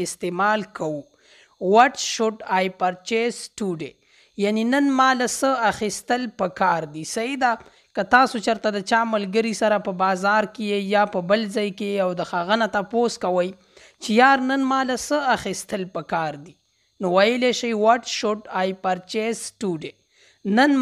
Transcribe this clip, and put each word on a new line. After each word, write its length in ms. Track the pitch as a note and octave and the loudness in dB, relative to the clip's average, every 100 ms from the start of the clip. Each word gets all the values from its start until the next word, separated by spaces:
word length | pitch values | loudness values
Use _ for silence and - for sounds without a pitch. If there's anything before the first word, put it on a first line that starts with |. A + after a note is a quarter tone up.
| F3 | -6
استعمال 600 | - F3+ F3 G#3 G#3+ F3+ - | -6 -6 0 2 0 -4 -6
کوو. 220 | D#3 D3+ - _ _ _ _ - F#3 G#3+ | -6 -6 -10 _ _ _ _ -6 4 6
What 280 | C4 - - | 6 4 -6
should 360 | - A3 A3 - F#3+ | -2 -2 -2 -2 0
I 20 | F#3 F#3 | 0 -2
purchase 580 | F#3 F3+ - A3+ A#3 - - - | -4 -4 -4 -2 -2 -4 -12 -6
today? 320 | G3+ D#3+ C3+ - _ _ _ - | -6 -6 -8 -16 _ _ _ -2
یعنی 260 | G3+ A3 | 0 2
نن 280 | A#3 C#4 C#4+ C4 | 2 2 2 4
ما 140 | C4 | 4
له 140 | B3+ B3 | 2 0
څه 420 | - C4+ B3+ A3 | 0 0 2 0
اخیستل 580 | - G#3+ - - B3 B3 - | 0 -4 -6 -4 -2 -4 -4
پکار 480 | F#3 - F#3+ E3 D#3 D#3 | -4 0 0 0 -4 -10
دي؟ 80 | D#3+ | -8
صحیح 240 | A3+ A#3+ C#4 B3 | -6 -4 0 0
ده، 120 | A3+ - _ _ - | -2 -8 _ _ -6
که 80 | |
تاسو 360 | F#3+ B3 C4 A#3 | 4 4 4 0
چرته 320 | A#3 A3 G#3+ | -2 0 -2
د 120 | G3+ F#3+ | -2 0
چا 100 | A3+ A3+ | 0 2
ملګري 400 | A3 G3 A3 A3+ G#3 | -2 -2 -2 -2 0
سره 160 | G#3+ G#3 G#3 | 2 2 -2
په 40 | F#3 | -2
بازار 420 | F#3+ F#3 G3+ G#3+ G#3 | 0 0 2 2 0
کې 120 | - G#3 | -4 -4
یئ 100 | G3+ F#3+ | -2 0
یا 140 | G3+ G#3 G3 | 2 2 0
په 140 | F3 | 0
بل 100 | G#3+ G#3+ G#3+ | 0 0 -4
ځای 160 | G#3 G3 | -4 -4
کې 120 | G3+ G3+ | -4 -2
او 100 | F#3 F3 | -2 -2
د 100 | D#3+ | -4
هغه 220 | F3+ F3 A3+ | -4 0 0
نه 80 | A3 G#3 | 0 -2
تپوس 420 | F#3+ A#3 A#3 - | -2 0 -2 -2
کوئ 260 | F#3 F3+ F#3 F#3+ _ - - - | -2 0 -2 -6 _ -20 -20 -10
چې 60 | - G#3+ | 0 6
یار 240 | C4 C4+ B3+ | 6 6 2
نن 120 | C4+ C4 | 0 0
ما 80 | C4 | 0
له 120 | C4 B3 | 0 -4
څه 320 | - D4 C4+ | -2 -2 0
اخیستل 500 | A3 G3+ F#3 - G#3 F#3 E3+ | 0 -2 -8 -6 -8 -6 -8
پکار 400 | - E3+ D#3 C#3+ D3+ | -4 -4 -4 -8 -16
دي، 80 | - _ _ _ - | -20 _ _ _ -6
نو 100 | F#3+ F#3 | 2 4
ویلی 360 | G#3+ B3 B3 - | 4 4 0 0
شئ 160 | A#3+ G#3+ | -2 2
what 260 | G#3+ A#3+ - | 4 4 0
should 340 | - G#3+ G#3+ - F#3+ | -4 -2 -4 -6 -4
I 100 | F#3+ F#3+ F#3+ | -2 -2 -4
purchase 580 | F3+ - A3 A3 A3 - - G3 | -4 -4 -6 -4 -6 -10 -8 -6
today؟ 260 | D#3+ D#3+ - _ _ _ _ G3 | -6 -8 -16 _ _ _ _ 0
نن 320 | G#3+ C#4+ C4+ | 4 4 4